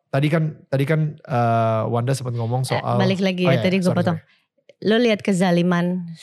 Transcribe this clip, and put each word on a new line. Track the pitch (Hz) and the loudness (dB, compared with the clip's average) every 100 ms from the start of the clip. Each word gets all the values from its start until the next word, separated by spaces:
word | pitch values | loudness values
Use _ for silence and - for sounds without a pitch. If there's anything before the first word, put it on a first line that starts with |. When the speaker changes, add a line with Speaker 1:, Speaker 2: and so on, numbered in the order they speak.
| _ | _
Speaker 1:
tadi | 135 147 | -2 0
kan, | 165 160 - - | 0 -2 -6 -4
tadi | 135 | -2
kan, | 139 156 151 156 | 0 0 -2 -6
eh, | - 123 117 117 113 110 113 | -6 0 2 2 2 0 0
Wanda | 120 120 | -2 -2
sempat | 135 123 | -2 -4
ngomong | 120 113 123 | -6 -4 -2
Speaker 2:
Eh, | 131 120 | -2 -2
Speaker 1:
soal, | - 120 | 0 0
Speaker 2:
balik | 190 190 | 2 0
lagi | 190 180 180 | -2 0 2
Speaker 1:
oh | |
Speaker 2:
ya, | 170 | 2
Speaker 1:
iya, | |
Speaker 2:
tadi | 185 190 | 2 0
gua | 180 | 0
Speaker 1:
sorry, | 175 | 0
Speaker 2:
potong. | 175 165 | 0 -2
Speaker 1:
sorry. | - _ _ _ _ _ | -8 _ _ _ _ _
Speaker 2:
Lo | 185 226 | 0 2
lihat | 240 208 | 2 0
kezaliman | - 190 190 175 175 175 175 180 170 165 | 0 0 2 2 2 2 0 -4 -8 -12